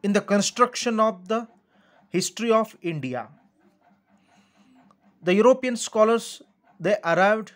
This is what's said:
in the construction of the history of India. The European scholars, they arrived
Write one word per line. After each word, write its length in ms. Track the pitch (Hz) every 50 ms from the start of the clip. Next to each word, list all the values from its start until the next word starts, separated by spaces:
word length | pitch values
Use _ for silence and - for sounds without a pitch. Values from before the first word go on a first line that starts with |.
in 100 | - 196
the 80 | 202 208
construction 800 | 202 - 202 202 196 - - - 247 247 - - - 247 226 220
of 280 | 220 220 208 185 180 -
the 200 | 220 233 233 - _ _ _ _ _ _ _ _ _ _ _ _
history 420 | - 180 185 - - - 226 233
of 240 | 220 220 220 214 - _
India. 460 | - 170 165 151 131 131 123 120 107 113 - _ _ _ _ _ _ _ _ _ _ _ _ _ _ _ _ _ _ _ _ _ _ _ _ _ _ _ _ _ _ _ _ _ _ _ _ _
The 100 | - 175
European 460 | 180 202 226 247 262 254 254 254 240 220
scholars, 640 | - - - 220 214 226 233 226 - - - - - _ _ _ _ _ _ _
they 180 | 156 180 202 -
arrived 500 | - 165 170 170 190 202 214 220 202 - _